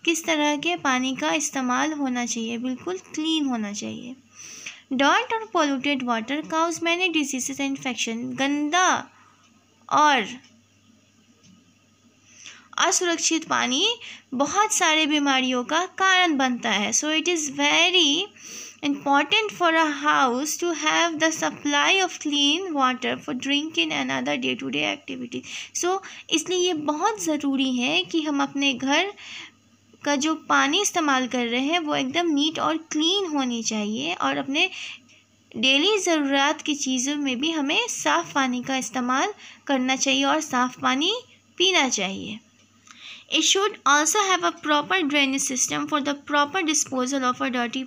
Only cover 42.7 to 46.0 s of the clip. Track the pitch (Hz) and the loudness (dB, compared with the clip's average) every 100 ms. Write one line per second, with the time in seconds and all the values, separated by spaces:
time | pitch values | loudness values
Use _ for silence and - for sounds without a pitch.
42.7 | _ - - - - - 302 311 392 415 | _ -20 -20 -18 -20 -4 0 2 2 2
43.7 | 415 - 285 302 427 392 359 349 330 294 | 0 2 4 4 2 2 2 0 -2 0
44.7 | 294 294 381 294 285 277 269 - 254 - | 0 2 0 2 2 2 0 -2 -2 -2
45.7 | 294 294 - | -2 -2 -2